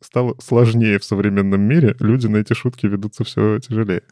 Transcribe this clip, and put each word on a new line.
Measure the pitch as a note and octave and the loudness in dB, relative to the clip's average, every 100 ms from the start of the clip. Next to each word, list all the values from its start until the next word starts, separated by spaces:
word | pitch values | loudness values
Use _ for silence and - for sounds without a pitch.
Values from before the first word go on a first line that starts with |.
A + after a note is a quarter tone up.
стало | - B2+ B2 - | -8 -4 -4 -4
сложнее | - A#2+ A#2+ A2+ A2 G2+ | -2 2 4 4 2 0
в | |
современном | - G2 G2+ G2 G2 G2 | -2 -2 0 0 0 2
мире. | G#2 D#3+ B2 - | 2 2 2 2
Люди | G#2+ B2+ A#2 | 0 2 2
на | G#2+ | 0
эти | G#2+ | 0
шутки | - B2+ - G#2 | -2 -4 -4 -4
ведутся | G2+ G#2 - | -2 -6 -8
все | A#2 - G#2+ G#2 | -6 -2 0 -2
тяжелее. | - A2 G#2+ F2 - | -4 -4 -2 -4 -6